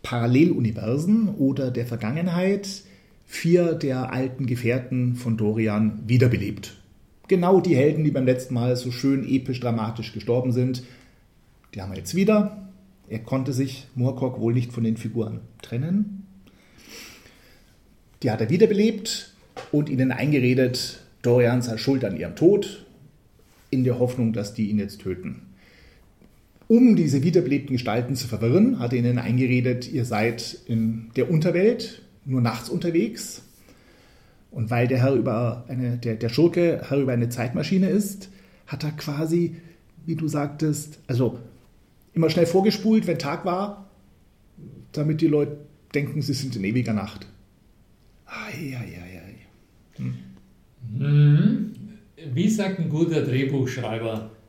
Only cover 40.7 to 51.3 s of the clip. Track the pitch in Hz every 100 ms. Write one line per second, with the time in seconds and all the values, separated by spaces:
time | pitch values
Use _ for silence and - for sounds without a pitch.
40.7 | 147 - - - 123 120 - - - _
41.7 | _ _ _ _ 165 160 165 165 190 202
42.7 | 196 220 220 175 165 143 170 185 180 208
43.7 | 202 - _ _ _ _ _ _ - -
44.7 | - - - 151 156 165 147 143 - -
45.7 | _ _ 143 147 156 131 127 139 120 95
46.7 | 123 113 107 92 - - - _ _ _
47.7 | _ _ _ _ _ - - 214 - 143
48.7 | 127 98 87 87 92 92 120 - _ _
49.7 | _ _ - 127 123 - - _ _ _
50.7 | _ 113 117 143 147 147